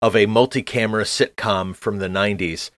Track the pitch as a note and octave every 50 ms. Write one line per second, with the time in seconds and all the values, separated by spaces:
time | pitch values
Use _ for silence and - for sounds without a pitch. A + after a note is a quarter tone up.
0 | - A2+ G2+ A#2 G#2 G#2 A2 A2+ B2 C3 - C3+ - - - B2 A2+ A2 G#2+ G#2+
1 | G#2 - - - C#3 - - - - A2+ G2+ F#2+ F#2 F#2 F2+ - - A2+ G2+ G2+
2 | F#2+ F#2 F#2 G2 G2+ G#2 G2+ F2 F#2 E2+ E2 - - - -